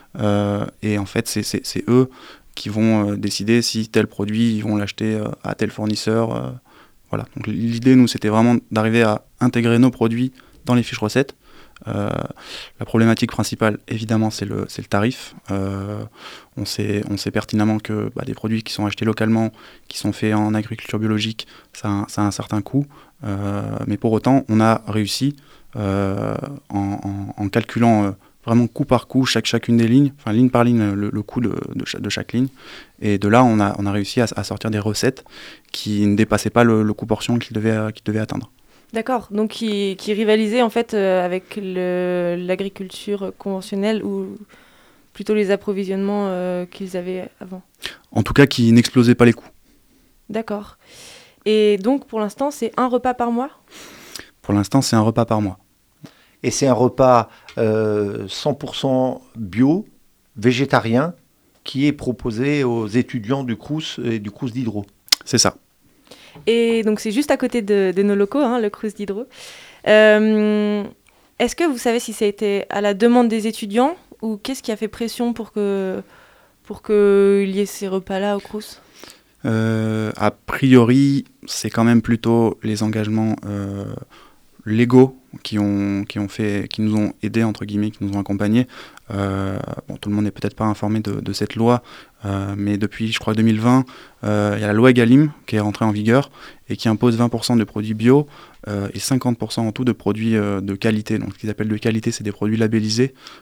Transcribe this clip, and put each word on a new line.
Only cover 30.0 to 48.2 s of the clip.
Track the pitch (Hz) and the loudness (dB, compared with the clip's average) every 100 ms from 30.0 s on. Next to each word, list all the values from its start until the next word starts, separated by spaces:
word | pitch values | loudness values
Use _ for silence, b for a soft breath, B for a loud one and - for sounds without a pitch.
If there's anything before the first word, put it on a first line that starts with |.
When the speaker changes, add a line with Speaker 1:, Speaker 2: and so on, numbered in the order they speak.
| 143 139 | 4 0
Speaker 1:
enfin | 113 | -2
ligne | 107 127 | 2 4
par | 120 | 4
ligne, | 120 117 104 | 4 2 2
le, | 101 101 | 0 -4
le | 104 | -4
coût | - 123 | -6 -4
de, | 113 - - | -2 -4 -6
de | - - | -8 -8
cha-, | - | -8
de | 104 | -6
chaque | 101 - | -6 -4
ligne. | 117 131 B B B B _ | -2 -2 B B B B _
Et | 107 101 | 0 2
de | 104 | 6
là, | 117 | 6
on | 127 110 | 6 4
a, | 101 101 | 2 0
on | 98 | -2
a | |
réussi | 101 98 127 | -2 -2 0
à, | 113 - | 0 -2
à | |
sortir | 98 104 113 | -6 -6 -4
des | 107 | -2
recettes | 107 107 123 - - B B B B | -2 0 -2 -2 -12 B B B B
qui | - 107 104 104 | -10 -4 2 2
ne | 101 | 4
dépassaient | 110 104 107 | 2 2 2
pas | 120 | 4
le, | 117 110 | 6 4
le | 107 | 2
coût | 104 113 | -2 -2
portion | 107 - 120 | -2 0 -2
qu'ils | - 110 | -2 -2
devaient, | 110 | 0
euh, | 110 107 | 0 -2
qu'ils | 107 | -6
devaient | - 107 | -6 -4
atteindre. | 107 101 110 _ b b b | -4 -6 -10 _ b b b
Speaker 2:
D'accord, | 226 226 247 - | -8 -4 -4 -4
donc | 208 220 | -4 -4
qui, | - 226 208 196 185 | -4 -4 -2 -2 -4
qui | 214 | -4
rivalisaient | 208 214 214 214 240 | 0 2 2 2 2
en | 226 | 0
fait, | 233 233 | 0 -2
euh, | 214 190 185 180 | 0 2 2 0
avec | 185 - 208 | -4 -6 -10
le, | 190 185 180 180 180 180 175 175 | -8 -4 -2 -2 -2 -2 -2 -4
l'agriculture | 180 185 196 190 190 - - 202 190 - | -4 -4 -4 -8 -12 -12 -8 -6 -6 -8
conventionnelle | 202 190 190 196 208 247 | -8 -8 -6 -4 -2 -2
ou | 202 196 190 202 208 b b b b b b | -4 -6 -8 -12 -20 b b b b b b
plutôt | - 202 | -12 -2
les | 214 190 | 0 2
approvisionnements, | 202 208 196 190 196 196 208 196 | 0 -2 -6 -4 -4 -2 -2 -2
euh, | 180 180 180 180 | -4 -4 -6 -8
qu'ils | - 190 185 | -10 -10 -8
avaient | 180 185 208 - | -6 -8 -10 -16
avant. | 185 185 - _ B B _ | -16 -16 -18 _ B B _
Speaker 1:
En | - | -2